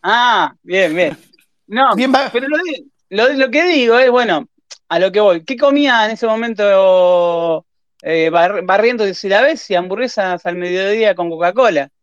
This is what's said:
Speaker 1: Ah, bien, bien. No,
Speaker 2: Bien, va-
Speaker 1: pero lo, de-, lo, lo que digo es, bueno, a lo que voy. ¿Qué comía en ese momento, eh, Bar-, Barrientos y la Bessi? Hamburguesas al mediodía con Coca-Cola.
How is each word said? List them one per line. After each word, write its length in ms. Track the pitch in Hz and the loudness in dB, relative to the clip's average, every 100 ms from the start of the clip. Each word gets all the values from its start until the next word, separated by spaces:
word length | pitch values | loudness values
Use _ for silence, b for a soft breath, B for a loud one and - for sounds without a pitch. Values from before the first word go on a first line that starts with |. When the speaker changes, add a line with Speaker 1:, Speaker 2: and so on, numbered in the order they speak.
Speaker 1:
Ah, 500 | 180 226 247 214 160 - | 0 0 2 0 -2 -6
bien, 320 | - 185 180 | -6 -2 0
bien. 240 | 160 160 - _ _ _ _ _ | 0 -2 -4 _ _ _ _ _
No, 280 | 214 269 214 | 0 0 2
Speaker 2:
Bien, 160 | 262 | 2
va- 160 | 262 269 | 0 0
Speaker 1:
pero 160 | 233 269 | -4 -2
lo, 80 | 302 | -4
de-, 260 | 359 254 285 _ _ | -4 -8 -10 _ _
lo, 180 | 190 247 | 0 0
lo 180 | 285 262 | 0 0
que 140 | 285 | 0
digo 340 | 359 320 240 233 | 0 0 2 4
es, 140 | 262 | 4
bueno, 340 | 247 226 160 - _ _ - _ | 2 0 -2 -6 _ _ -20 _
a 100 | 170 | -2
lo 100 | 190 | 0
que 120 | 190 | 2
voy. 240 | 208 170 165 | 2 2 -4
¿Qué 100 | 247 | 0
comía 480 | 285 285 285 233 | 2 2 2 2
en 80 | - | 0
ese 160 | 220 226 | -2 -4
momento, 1400 | 220 233 208 202 196 190 185 180 180 175 170 170 160 _ _ _ _ | -2 -4 -2 2 4 4 4 4 2 0 -2 -2 -4 _ _ _ _
eh, 280 | 151 165 160 | -4 -2 0
Bar-, 340 | 170 175 202 180 | 2 0 0 0
Barrientos 580 | 196 226 247 202 180 | 2 2 0 -4 -4
y 60 | 196 | -2
la 120 | 196 | 2
Bessi? 340 | 269 311 - 180 | 2 -2 -4 -4
Hamburguesas 680 | 180 202 247 - 190 180 180 | -2 -6 -6 -4 -4 -4 -6
al 120 | 175 | -8
mediodía 580 | 180 180 196 220 214 180 | -6 -4 -2 0 0 0
con 140 | 175 | -6
Coca-Cola. 600 | 165 175 202 240 156 139 _ | -2 -2 2 2 2 -4 _